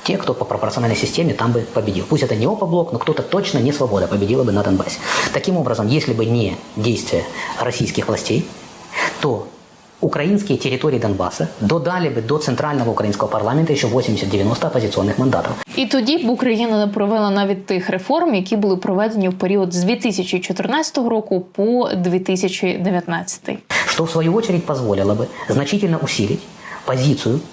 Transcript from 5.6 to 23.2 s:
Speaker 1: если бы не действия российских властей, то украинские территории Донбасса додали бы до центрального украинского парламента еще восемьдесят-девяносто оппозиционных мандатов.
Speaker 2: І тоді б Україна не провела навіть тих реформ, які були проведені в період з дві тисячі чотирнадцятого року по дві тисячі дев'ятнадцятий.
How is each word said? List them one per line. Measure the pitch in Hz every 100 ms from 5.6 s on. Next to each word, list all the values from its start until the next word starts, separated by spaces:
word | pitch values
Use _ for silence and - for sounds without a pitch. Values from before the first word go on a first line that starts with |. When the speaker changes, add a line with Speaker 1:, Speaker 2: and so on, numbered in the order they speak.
| 135 117 107
Speaker 1:
если | 147 139
бы | 113 113
не | 120 104 85 - -
действия | 110 110 - 101 - - - -
российских | 117 120 110 - -
властей, | 110 - 110 165 - - - - - - -
то | 151 107 - - - - - -
украинские | 139 - 156 202 208 127
территории | 135 127 156 127
Донбасса | 110 95 90 - 165 -
додали | 104 165 156 180 165
бы | 120
до | 113 151
центрального | 151 123 151 143 113
украинского | 101 107 104 -
парламента | 110 107 135 160
еще | 147 120
восемьдесят-девяносто | 120 120 107 98 101 101 123 160
оппозиционных | 131 107 - 101 101
мандатов. | 131 - - - - -
Speaker 2:
І | 254
тоді | 277 226 320
б | 240
Україна | 240 254 220 233 214 208
не |
провела | 202 202 220 208
навіть | 196 196 190 190
тих | 185 180
реформ, | 185 185 294 339 202
які | 185 220
були | 202 185
проведені | - 190 214 220 190
в |
період | 185 185 202 185
з | 175
дві | 180 240
тисячі | 247 190 185 185
чотирнадцятого | 180 185 196 277 311 - 233
року | 226 220 185
по | 185 - 208 247 240 190
дві | 180 180
тисячі | 185 185 190 185 190 180
дев'ятнадцятий. | 180 180 175 170